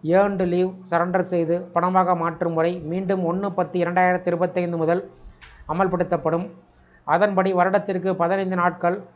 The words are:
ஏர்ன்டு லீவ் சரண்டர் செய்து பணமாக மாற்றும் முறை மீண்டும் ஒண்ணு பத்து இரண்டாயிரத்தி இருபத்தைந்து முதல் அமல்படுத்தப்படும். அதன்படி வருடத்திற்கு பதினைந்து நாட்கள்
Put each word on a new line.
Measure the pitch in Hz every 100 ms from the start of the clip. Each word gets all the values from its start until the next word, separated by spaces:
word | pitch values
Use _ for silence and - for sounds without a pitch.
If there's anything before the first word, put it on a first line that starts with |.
| 156 180
ஏர்ன்டு | 202 196 185
லீவ் | 175 185 185 -
சரண்டர் | 170 175 180 180
செய்து | 180 160 170 185 -
பணமாக | 180 185 185 180
மாற்றும் | 165 160 170 165
முறை | 165 180 151
மீண்டும் | 175 190 190 170
ஒண்ணு | 180 196 185
பத்து | 175 180
இரண்டாயிரத்தி | 170 175 180 180 180
இருபத்தைந்து | 170 175 180 175 170
முதல் | 160 175 196 - - - - - -
அமல்படுத்தப்படும். | 160 190 175 175 175 160 165 190 - _ _ _ _ -
அதன்படி | 165 208 190 190 185
வருடத்திற்கு | 180 196 202 180 180 185
பதினைந்து | 170 196 190 185
நாட்கள் | 175 180 170 190 190